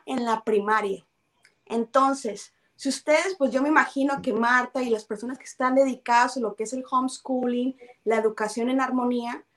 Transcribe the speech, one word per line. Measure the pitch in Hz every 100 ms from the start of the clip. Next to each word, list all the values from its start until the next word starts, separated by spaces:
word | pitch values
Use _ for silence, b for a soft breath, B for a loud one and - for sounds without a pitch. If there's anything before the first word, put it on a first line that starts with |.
| -
en | 262
la | 233 220
primaria. | - 208 202 220 202 185 _ _ _ _ _ _ _
Entonces, | 233 226 269 269 269 226 202 - _ _
si | _ 277
ustedes, | 262 - 311 370 381
pues | 262
yo | 254
me | 294
imagino | 302 - 277 277 277
que | 262
Marta | 220 233 247 247 262
y | 254
las | 214
personas | - 208 240 269
que |
están | - - 254 262
dedicadas | 269 247 - 240 254 262
a |
lo | 220 208
que |
es | 220
el | 262 254
homeschooling, | 254 262 - - 254 247 240 254 262 B B
la | 208 220
educación | 214 214 214 233 240
en | 269
armonía, | 254 254 247 247 233 269 _